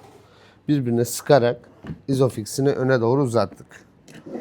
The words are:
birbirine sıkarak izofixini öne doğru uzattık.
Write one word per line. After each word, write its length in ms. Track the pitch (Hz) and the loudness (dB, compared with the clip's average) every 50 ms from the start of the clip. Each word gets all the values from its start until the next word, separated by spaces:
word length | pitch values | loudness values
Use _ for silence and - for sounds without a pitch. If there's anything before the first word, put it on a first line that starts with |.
| - - - - - _ _ - - - _ _ _ - | -8 -16 -20 -20 -20 _ _ -20 -20 -20 _ _ _ -2
birbirine 380 | 151 143 127 120 117 117 120 | -2 -2 0 0 0 -2 -2
sıkarak 540 | 117 - - - - 147 131 117 120 123 - - - - - - - - - - - | -2 -4 -6 0 4 4 4 4 2 0 -2 -8 -20 -20 -20 -18 -16 -16 -12 -6 -4
izofixini 600 | 135 127 135 123 - 113 104 - - - 135 143 | 0 0 0 0 0 -4 -10 -8 -6 -2 0 0
öne 320 | - - 131 127 135 123 | 0 0 0 0 0 2
doğru 200 | 113 113 127 143 | 2 2 2 2
uzattık. 460 | 143 123 113 113 98 - - - - - - - - _ _ _ _ - - - - - - - | 0 0 0 0 0 0 -4 -10 -20 -20 -20 -20 -20 _ _ _ _ -20 -20 -20 -18 -14 -14 -14